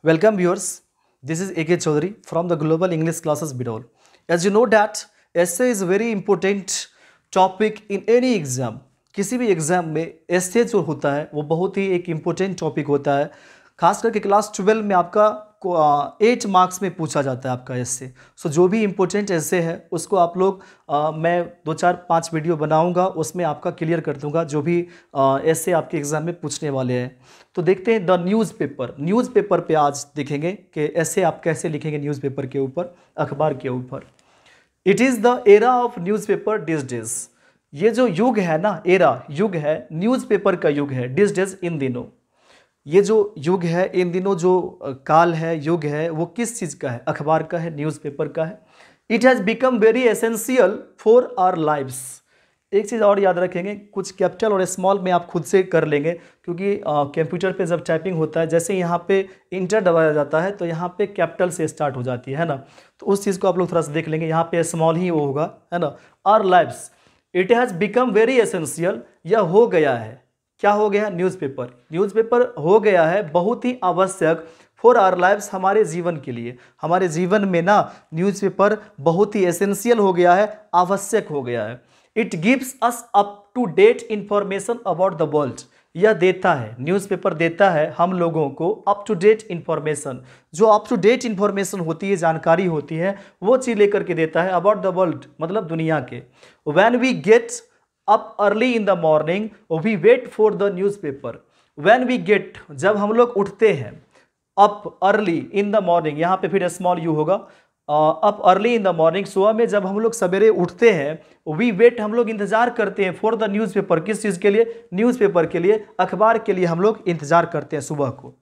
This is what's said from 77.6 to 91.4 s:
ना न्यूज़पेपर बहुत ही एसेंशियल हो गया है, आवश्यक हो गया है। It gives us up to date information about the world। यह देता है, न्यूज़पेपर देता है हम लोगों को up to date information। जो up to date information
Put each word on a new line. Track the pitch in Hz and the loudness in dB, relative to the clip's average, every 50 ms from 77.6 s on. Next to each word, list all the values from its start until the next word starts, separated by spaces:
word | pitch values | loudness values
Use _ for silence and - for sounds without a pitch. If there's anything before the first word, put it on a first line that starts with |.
ना | 165 185 208 196 - - - - _ _ 160 | 2 4 4 4 2 0 -8 -20 _ _ -6
न्यूज़पेपर | 160 185 202 190 196 202 190 190 - 190 208 214 208 - - _ - | -2 -2 -2 -2 -2 -4 -4 2 2 2 2 2 -2 -6 -20 _ -2
बहुत | 135 165 165 175 208 208 - | 0 0 4 4 2 2 2
ही | 214 185 | 0 0
एसेंशियल | 175 165 170 202 202 196 196 - 240 240 220 | 0 2 0 -2 -2 -2 -2 2 2 2 4
हो | 202 190 | 4 2
गया | 175 175 175 175 175 | 4 4 6 6 6
है, | 190 214 208 - - - _ - | 6 4 0 -2 -14 -14 _ 0
आवश्यक | 175 180 175 196 190 - - 233 208 - - | 2 2 2 0 -4 -2 -2 -2 -2 -2 -2
हो | 151 139 | -6 -6
गया | 127 123 120 117 104 | -4 -4 -6 -6 -6
है। | 107 123 127 _ _ _ _ _ _ _ 214 | -8 -10 -14 _ _ _ _ _ _ _ -4
It | 233 - | -4 -2
gives | 208 170 156 220 262 262 262 - - _ 233 | -4 -2 2 2 2 2 0 -10 -6 _ -2
us | 247 240 - - _ - | -2 -2 -4 -12 _ 2
up | 202 202 202 - - _ _ _ 254 | 2 2 2 -6 -18 _ _ _ -4
to | 247 185 156 | -4 -2 4
date | 185 202 226 240 240 - - 220 208 | 6 6 6 4 2 -4 -8 -8 -8
information | 196 - 208 202 196 185 190 196 190 - 240 240 - 196 | -4 -2 -2 -2 -2 -2 -6 -6 -6 -6 -8 -6 -4 -6
about | 170 165 185 196 180 156 | -2 0 0 -2 0 -2
the | 165 143 147 | -4 0 0
world। | 151 139 123 113 - - _ _ _ _ _ _ | -2 -2 -2 -6 -12 -18 _ _ _ _ _ _
यह | 165 190 220 | 2 2 2
देता | 214 160 175 185 185 190 - 185 160 | 4 4 2 2 2 2 0 0 0
है, | 135 113 107 113 117 | 0 -4 -10 -10 -8
न्यूज़पेपर | 127 156 185 202 196 196 190 175 - - 160 | -4 -2 -2 -2 -2 -4 -6 -2 -2 -4 -2
देता | 151 165 165 165 - 202 190 | 0 -2 -2 2 4 2 4
है | 170 147 156 - 151 - | 4 2 0 -2 0 0
हम | 170 185 | 0 0
लोगों | 185 180 170 170 156 165 151 139 | 2 0 0 0 0 -2 -2 -2
को | 139 - 160 180 220 - - 196 | -4 -4 -2 -2 -2 -2 -2 -2
up | 202 208 202 - 214 | -2 -2 -2 -4 -4
to | 165 | 4
date | 180 214 220 214 - - 180 | 4 4 4 4 0 -10 -10
information। | 165 131 - 160 151 147 156 151 147 - 143 127 127 - - - _ _ _ - | -10 -4 -4 -4 -4 -2 -4 -6 -4 -6 -10 -10 -12 -16 -20 -20 _ _ _ 0
जो | 156 220 | 2 6
up | 226 208 220 220 - | 6 6 4 4 -2
to | 254 202 165 | -4 2 4
date | 208 254 254 254 240 214 | 4 2 2 0 -6 -2
information | 180 | 0